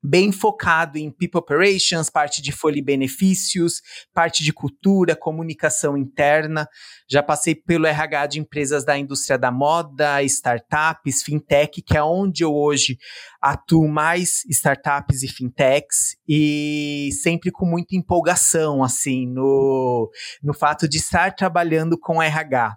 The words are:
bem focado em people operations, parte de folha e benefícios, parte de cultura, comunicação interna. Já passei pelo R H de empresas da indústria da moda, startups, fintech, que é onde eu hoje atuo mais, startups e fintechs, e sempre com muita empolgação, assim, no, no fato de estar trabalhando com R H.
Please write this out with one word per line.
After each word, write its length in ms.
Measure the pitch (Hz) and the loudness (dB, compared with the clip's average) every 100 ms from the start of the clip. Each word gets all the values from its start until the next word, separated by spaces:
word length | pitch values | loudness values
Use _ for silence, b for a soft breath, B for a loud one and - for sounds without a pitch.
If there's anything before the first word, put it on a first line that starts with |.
bem 280 | 143 175 202 | 4 4 4
focado 640 | 196 220 - 180 160 165 151 | 2 0 0 0 2 0 -4
em 140 | 151 | -10
people 260 | - 175 175 | -6 -2 -2
operations, 720 | 165 147 196 190 - 170 156 | 0 2 2 2 0 -2 -2
parte 320 | 156 147 - | -2 -2 -4
de 80 | 143 | -8
folha 260 | - 156 143 | -2 -2 -2
e 60 | |
benefícios, 960 | 135 135 131 - 190 185 - 185 170 - B B B | -2 -2 -2 0 0 0 -2 -2 -2 -2 B B B
parte 300 | - 165 - | -2 0 0
de 100 | 156 | -2
cultura, 640 | - 143 - 190 196 175 | -2 -8 -2 2 4 2
comunicação 840 | 156 165 160 165 151 156 - 156 143 | 0 -4 -6 -8 -4 -2 0 -2 -2
interna. 720 | 135 - 147 151 156 156 151 B B B B | -4 0 2 2 0 -4 -6 B B B B
Já 140 | 139 | 0
passei 320 | 143 147 - | 2 0 0
pelo 320 | 156 - 170 160 | -2 0 2 2
R 140 | 151 | 0
H 260 | 156 147 143 | -2 -2 -4
de 140 | 147 | -4
empresas 440 | 151 151 139 147 | -6 -6 -2 -2
da 140 | 139 143 | 0 -2
indústria 400 | 139 139 - 131 | -2 -6 -2 0
da 140 | 127 | 0
moda, 680 | 123 143 165 156 135 147 143 | 2 2 2 -2 -2 0 2
startups, 1000 | 139 - 135 120 _ 151 156 160 151 - | 0 -2 0 -2 _ 0 0 -2 -4 -4
fintech, 580 | - 151 - 143 147 - | -4 -4 2 2 2 -4
que 160 | - 156 | 0 2
é 60 | |
onde 400 | 151 180 196 165 | 2 0 0 0
eu 100 | 165 | 0
hoje 460 | 147 147 139 - 123 B B B B | 2 2 2 0 -4 B B B B
atuo 460 | 139 - - 160 156 | -2 -2 2 4 4
mais, 580 | 151 156 180 175 - 240 | 2 0 0 0 -4 -2
startups 760 | 143 151 135 147 143 - 135 | 0 0 0 0 -2 -2 -2
e 60 | 131 | -4
fintechs, 880 | - 127 - 135 143 - - - - - | -6 -8 2 2 2 0 -2 -2 -6 0
e 840 | 151 151 147 147 147 147 147 143 139 | 2 2 0 -2 -4 -4 -4 -6 -2
sempre 300 | 170 165 180 | -2 -2 -4
com 120 | - | -2
muita 300 | 180 170 170 | -2 -2 -2
empolgação, 880 | 185 - 175 156 180 - 170 156 143 | -4 0 0 2 2 2 2 0 2
assim, 420 | 131 - 139 131 123 | 0 0 -2 -2 -4
no, 840 | 127 135 139 135 131 127 120 110 B B B | 0 2 4 4 2 0 0 -2 B B B
no 100 | 143 | -6
fato 360 | 143 147 151 156 | 0 0 0 -2
de 80 | 156 | -2
estar 340 | - 175 185 | -2 0 0
trabalhando 640 | 190 185 170 170 160 160 165 | 0 0 0 2 0 0 -2
com 240 | - 160 | 0 0
R 180 | 160 156 | 2 0
H. 360 | 156 131 113 | 0 0 0